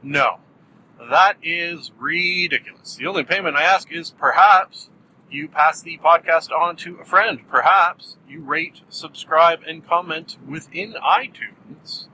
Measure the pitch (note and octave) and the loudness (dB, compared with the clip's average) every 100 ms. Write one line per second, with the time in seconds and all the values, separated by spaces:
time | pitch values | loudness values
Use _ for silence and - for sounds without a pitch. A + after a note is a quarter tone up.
0 | C#3 C#3+ B2 F2+ _ _ _ _ _ _ | -4 0 0 -2 _ _ _ _ _ _
1 | A#2 D3 F#3+ - D#3+ E3+ E3+ E3+ - _ | 0 4 4 2 -8 -6 -8 -10 -16 _
2 | C#3 E3+ F3+ F3+ F3 C3+ - - - - | -6 -2 -2 -2 -2 -4 -6 -20 -20 -10
3 | D3 G3 B2+ F#3+ F3+ C#3+ E3 F#3+ - D#3+ | -6 -6 -4 -4 -2 0 2 0 -2 -14
4 | E3 _ C#3 D#3 G3+ F#3+ F#3+ - - _ | -14 _ 0 4 6 6 2 -14 -20 _
5 | _ _ _ C#3 D3 - D3+ D#3 E3+ D#3+ | _ _ _ -14 -8 0 0 0 -14 -2
6 | D#3 E3+ - E3 - - E3+ E3 F3 F3 | 2 4 4 -2 0 -4 -2 -4 -16 -16
7 | - F#3 A3 C#3 _ C3 D3+ F#3+ F3 - | 0 2 2 -4 _ 0 4 4 2 -2
8 | - - _ D3 C#3 D3+ E3+ - _ - | -20 -20 _ -18 -6 -6 -6 -14 _ -18
9 | D#3 - - D#3+ E3+ E3 - D#3+ - E3+ | -16 -16 0 4 4 2 -8 -16 -4 -4
10 | F3+ D#3+ E3 - C3 D3+ - D#3+ G#3+ A3 | -2 -10 -12 -20 -16 -16 -12 -12 -12 -6
11 | C#3+ G#3 C4+ - A2 _ - - - - | 0 0 -2 -14 -18 _ -20 -20 -18 -18
12 | - | -18